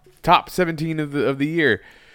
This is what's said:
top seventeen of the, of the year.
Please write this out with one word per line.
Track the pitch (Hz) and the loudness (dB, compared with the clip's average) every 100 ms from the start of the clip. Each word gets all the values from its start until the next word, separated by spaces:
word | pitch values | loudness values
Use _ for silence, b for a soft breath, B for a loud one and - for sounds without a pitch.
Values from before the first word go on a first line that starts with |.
| _ _ | _ _
top | - 170 - | 2 2 2
seventeen | - 175 160 165 156 | -2 -2 -2 -4 -4
of | 151 | -4
the, | 143 120 | -2 0
of | 139 | 0
the | 143 | -2
year. | 165 147 101 b b b | 2 2 2 b b b